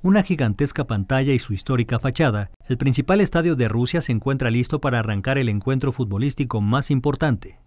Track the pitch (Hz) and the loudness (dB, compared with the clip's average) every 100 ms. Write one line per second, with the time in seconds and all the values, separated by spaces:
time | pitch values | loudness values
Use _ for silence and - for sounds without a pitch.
0 | 185 202 190 156 120 101 143 - 135 107 | 4 4 4 0 0 0 -2 -2 -4 -4
1 | 95 131 135 131 - 101 - 127 120 117 | -2 0 2 0 -2 -6 -2 -2 0 -2
2 | - - 151 104 98 - - 123 139 127 | -2 0 0 0 -6 -10 -6 0 0 0
3 | 143 196 196 170 170 151 117 110 123 170 | 2 2 2 2 0 2 0 0 0 -2
4 | - 113 139 135 123 117 123 151 143 120 | 0 -2 0 0 0 0 0 -2 0 0
5 | 110 101 95 139 123 104 127 131 139 127 | 0 -2 0 0 0 0 0 0 0 -2
6 | 117 98 143 - 135 110 101 127 135 139 | -2 0 -2 -2 -2 0 2 0 2 0
7 | 143 139 - 107 - - | 0 0 0 0 -4 -20